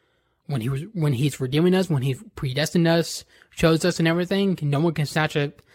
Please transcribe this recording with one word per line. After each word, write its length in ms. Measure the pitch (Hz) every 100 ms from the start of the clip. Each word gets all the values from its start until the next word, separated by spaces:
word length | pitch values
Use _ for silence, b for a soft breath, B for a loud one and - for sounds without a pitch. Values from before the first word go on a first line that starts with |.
| _ _ _ _ -
When 140 | 139
he 80 | 113
was, 140 | 135 180
when 200 | 202 151
he's 260 | 120 143 -
redeeming 360 | 131 147 175 185
us, 140 | 185
when 120 | 147
he 140 | 131 127 - -
predestined 520 | 135 131 160 185 165
us, 360 | 170 160 - - b b -
chose 300 | 165 160 180
us 140 | -
and 80 | 165
everything, 500 | 170 180 196 196 175
no 180 | 147 143
one 140 | 170
can 120 | 160 143
snatch 300 | 160 156 151
it. 260 | 143 - b